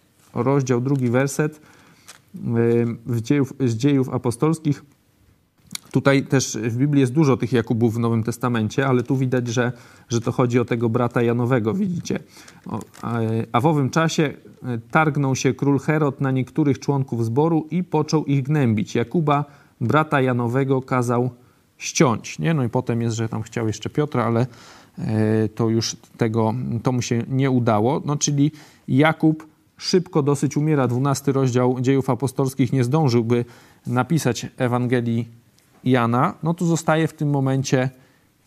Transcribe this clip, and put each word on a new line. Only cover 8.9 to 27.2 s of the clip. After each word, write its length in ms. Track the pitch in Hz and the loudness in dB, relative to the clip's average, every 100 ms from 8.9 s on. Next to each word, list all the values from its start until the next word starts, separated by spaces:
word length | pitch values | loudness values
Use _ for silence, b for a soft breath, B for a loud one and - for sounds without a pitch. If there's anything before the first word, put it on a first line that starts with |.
| 123 | 0
tu 140 | 120 135 | 0 -2
widać, 300 | 131 127 120 | 0 -2 0
że, 240 | 117 120 123 B B B | -2 -2 -4 B B B
że 120 | 117 | -2
to 100 | 117 | -2
chodzi 280 | 113 123 123 | 0 2 2
o 60 | 120 | 0
tego 240 | 120 117 | -2 0
brata 320 | 120 120 131 | 0 0 0
Janowego, 520 | 117 117 120 131 110 | 0 0 0 0 0
widzicie. 460 | 190 202 175 - - B B B B - | -2 -2 -4 -6 -6 B B B B -12
O, 120 | 107 - - | -12 -12 -12
a, 180 | - 117 113 113 117 | -6 -2 -2 -2 -2
a 100 | 120 | 0
w 40 | 147 | 2
owym 240 | 147 127 | 2 0
czasie, 340 | 160 165 - 147 - - - | 0 0 0 -2 -6 -20 -14
e, 140 | 127 117 - | -8 -8 -2
targnął 440 | - 156 143 135 127 | 2 2 0 -2 0
się 180 | 135 | 0
król 260 | 127 139 139 | 0 0 0
Herod 420 | 147 151 147 135 | 0 0 0 0
na 100 | 139 | -2
niektórych 480 | 131 127 - 147 131 | -2 -2 0 0 0
członków 460 | - 143 135 117 113 | -2 -2 -2 -4 0
zboru 420 | 117 160 160 156 | 2 2 0 0
i 120 | 170 | -4
począł 420 | 175 156 147 156 143 | -2 -2 0 -2 0
ich 180 | 139 | -2
gnębić. 520 | 127 151 127 107 - 113 | 0 0 2 0 0 -2
Jakuba, 500 | 120 180 151 143 143 B B - | -2 -2 0 0 -2 B B -6
brata 400 | 117 143 156 143 | 0 0 2 0
Janowego, 600 | 131 123 120 131 135 135 | 0 0 0 0 0 -2
kazał 480 | 127 127 120 120 127 - b b b _ | 0 -2 0 0 -2 -6 b b b _
ściąć, 640 | - - 147 101 - - | -4 2 2 2 -6 -6
nie? 140 | 156 | -2
No 100 | 160 | 0
i 60 | 120 | 0
potem 320 | 131 - 117 | -2 -2 -2
jest, 140 | 113 113 | -2 -2
że 140 | 113 | -4
tam 120 | 113 | -6
chciał 260 | 107 120 113 | -8 -4 -4
jeszcze 220 | 104 - | -4 -4
Piotra, 360 | - 147 127 113 | -4 -2 0 0
ale, 220 | 117 127 B B B B - | 2 0 B B B B -8
e, 520 | - 110 110 110 110 | -2 0 2 2 0
to 200 | - 113 | -2 0
już 260 | 113 110 - - - | 0 -2 -8 -18 -4
tego, 360 | 117 113 110 123 131 117 | -2 0 0 -2 -4 -4
to 80 | 131 | -2
mu 100 | 123 | -2
się 220 | - 117 | -2 -4